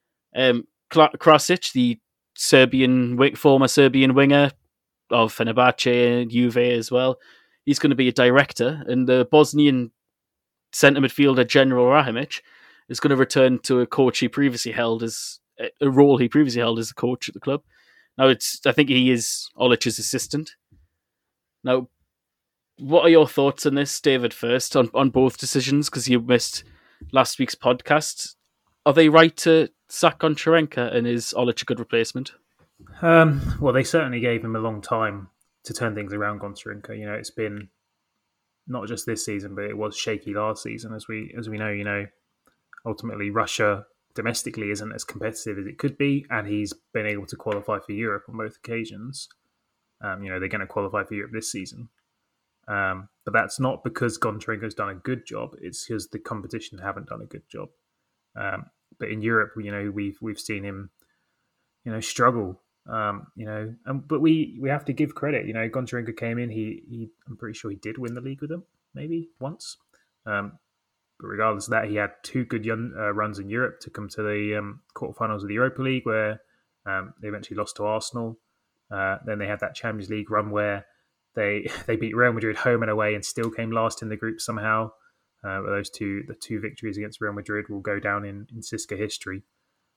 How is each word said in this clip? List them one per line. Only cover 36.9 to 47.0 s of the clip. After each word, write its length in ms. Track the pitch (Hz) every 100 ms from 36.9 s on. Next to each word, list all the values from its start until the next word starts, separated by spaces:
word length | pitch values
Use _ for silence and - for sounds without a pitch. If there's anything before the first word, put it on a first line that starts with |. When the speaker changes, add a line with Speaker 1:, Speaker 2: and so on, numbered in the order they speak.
| 110
Speaker 2:
You 60 |
know, 80 | 107
it's 180 | 107 -
been 380 | - 107 101 98 _ _ _ _ _ _ _ _ _ -
not 220 | 127 101
just 160 | 117
this 220 | - 110 -
season, 280 | 101 101
but 100 | 101
it 120 | 104 104
was 180 | 107
shaky 380 | - - 107 -
last 300 | 101 107 104
season. 320 | 117 113 113
As 120 | 107 -
we, 280 | 110 110 -
as 140 | 110
we 80 | 107
know, 120 | 107
you 140 | 101
know, 220 | 104 101 101 _ _ _ _ _ _ - 117
ultimately 420 | 104 117 104 101
Russia 560 | 104 104 - 104 101 - _ _
domestically 560 | - 113 113 - 113 101
isn't 220 | 101 107
as 120 | 107
competitive 540 | - 101 110 113 113 98
as 80 | 98
it 100 | -
could 220 | 143 139
be, 260 | 143 139 143
and 160 | 120 104
he's 260 | 104 104 - _
been 120 | 113